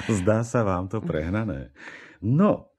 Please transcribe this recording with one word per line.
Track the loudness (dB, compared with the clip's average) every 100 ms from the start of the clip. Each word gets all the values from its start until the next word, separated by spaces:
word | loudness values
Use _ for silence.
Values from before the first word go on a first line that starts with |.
<laughs> | 0 0
Zdá | 4 2 2
sa | 0
vám | 2 0 -2
to | -6
prehnané. | -4 -2 -2 -2 -4 -6 -10 -16 -20 -20 -20 -6
No, | 0 4 4 2 -6